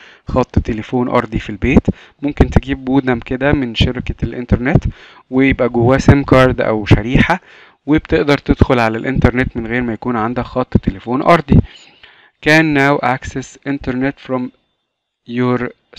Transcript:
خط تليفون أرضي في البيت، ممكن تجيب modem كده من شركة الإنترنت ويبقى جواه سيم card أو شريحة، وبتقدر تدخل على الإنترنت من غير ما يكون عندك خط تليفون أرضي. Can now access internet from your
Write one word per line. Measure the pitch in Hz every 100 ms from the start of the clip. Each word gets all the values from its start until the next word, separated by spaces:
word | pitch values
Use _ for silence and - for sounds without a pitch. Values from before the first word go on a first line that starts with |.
| - - -
خط | 131 123 -
تليفون | - 110 - 127 123
أرضي | 123 117 110
في | -
البيت، | 104 117 147 - - - -
ممكن | 143 147 135
تجيب | - 135 135 131
modem | 135 131 120
كده | - 127 139
من | 147 123
شركة | 110 147 127 - -
الإنترنت | 113 120 123 - 127 170 - - - - -
ويبقى | 131 135 123 123
جواه | 120 117 135
سيم | - 143
card | 135 131 131 -
أو | - 110 104
شريحة، | - 110 139 - 170 _ - - _ -
وبتقدر | 156 - 160 147 139
تدخل | - - - 127
على | 113 110
الإنترنت | - 131 127 120 131 123
من | 110
غير | 123
ما | 120
يكون | 107 123 120
عندك | 110 123
خط | 120 127 127 -
تليفون | - 98 113 127
أرضي. | - 170 - - - - - _ - _ _ _ 151
Can | 156 160 143
now | 139 143 127 131
access | - 135 127 - 139
internet | 139 - 127 135 - -
from | 127 127 _ _ _ _ _ _ _ -
your | 120 123 123 123 - _